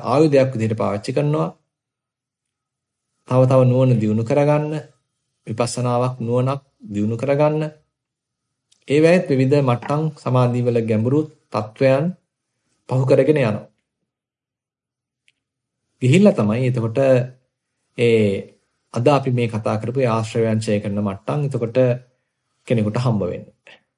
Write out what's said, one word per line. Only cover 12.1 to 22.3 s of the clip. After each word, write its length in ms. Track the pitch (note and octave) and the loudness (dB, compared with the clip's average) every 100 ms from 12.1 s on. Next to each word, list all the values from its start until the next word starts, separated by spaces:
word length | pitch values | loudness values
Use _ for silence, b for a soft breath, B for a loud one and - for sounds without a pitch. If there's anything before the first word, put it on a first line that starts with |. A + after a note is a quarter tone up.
| F3+ _ _ _ _ _ _ - | -6 _ _ _ _ _ _ -4
පහු 140 | C3 C3 | -2 2
කරගෙන 320 | C3+ C3+ D3+ | 2 2 2
යනවා. 280 | B2 G#2 - _ _ _ _ _ _ _ _ _ _ _ _ _ _ _ _ _ _ _ _ _ _ _ | 0 -2 -10 _ _ _ _ _ _ _ _ _ _ _ _ _ _ _ _ _ _ _ _ _ _ _
ගිහිල්ලා 320 | B2+ E3 G3+ | 2 6 6
තමයි 320 | - G#2 A2+ B2+ | 4 0 0 -2
එතකොට 340 | A#2+ A2+ A2+ C3+ B2+ B2+ - _ _ _ _ _ - | -2 -2 0 2 2 0 -10 _ _ _ _ _ -2
ඒ 200 | A#2+ A2+ G#2 G2 - _ _ _ _ | 2 4 2 -2 -8 _ _ _ _
අද 140 | A#2 C3 | -2 2
අපි 240 | C#3 C3 | 2 0
මේ 160 | B2 A#2 | -2 -2
කතා 280 | A2 A2+ G#2+ | -4 -4 -4
කරපු 220 | A2+ C3 | -6 -4
ඒ 100 | B2 | -2
ආශ්‍රවයන් 500 | A2+ A2 A#2 A2+ A2 | -2 -4 -2 -2 -2
ඡය 200 | A2 G#2 | -2 -4
කරන 200 | G#2 G2+ | -4 -4
මට්ටම් 400 | G2+ G2 - D3 | -6 -6 -6 -6
එතකොට 360 | C#3+ B2+ A2+ B2+ B2+ B2 - _ _ | -4 -4 -4 0 0 -2 -8 _ _